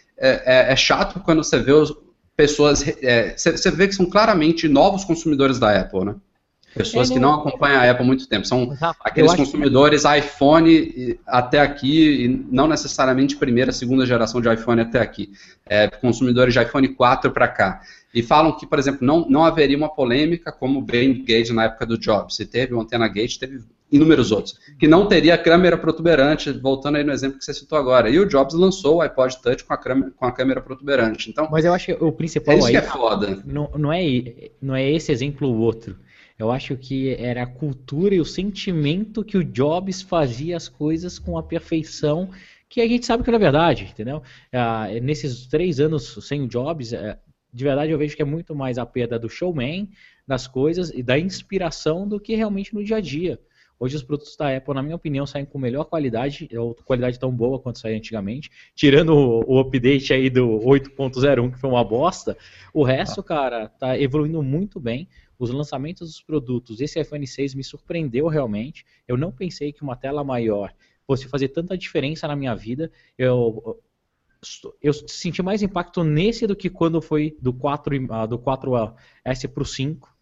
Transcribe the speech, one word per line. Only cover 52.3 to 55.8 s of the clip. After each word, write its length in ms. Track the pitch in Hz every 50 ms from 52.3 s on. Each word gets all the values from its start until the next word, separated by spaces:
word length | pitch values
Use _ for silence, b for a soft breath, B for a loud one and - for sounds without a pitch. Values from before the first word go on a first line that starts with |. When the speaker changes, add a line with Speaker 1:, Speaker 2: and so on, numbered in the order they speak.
| 226
Speaker 2:
realmente 380 | 220 220 208 202 196 196 - -
no 80 | 208 208
dia 140 | 208 220 220
a 40 |
dia. 360 | 190 143 135 151 180 170 123 - _ _ _ _ _ _ _ -
Hoje 180 | 123 131 143 151
os 60 | 127
produtos 320 | - 147 143 - - - -
da 180 | 156 139 131
Apple, 180 | 131 - 147 139
na 100 | 135 135
minha 120 | 151 165
opinião, 300 | 170 - 160 139 135 143
saem 200 | 135 - 143 139
com 120 | - - 139
melhor 280 | 131 120 123 143